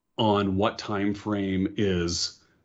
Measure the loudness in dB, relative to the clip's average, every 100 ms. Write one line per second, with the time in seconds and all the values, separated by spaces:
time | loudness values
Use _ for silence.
0 | _ 0 2 4 2 2 0 -2 -6 -2
1 | -2 -2 -2 -2 0 0 -2 0 0 2
2 | 0 -2 -4 -8 _ _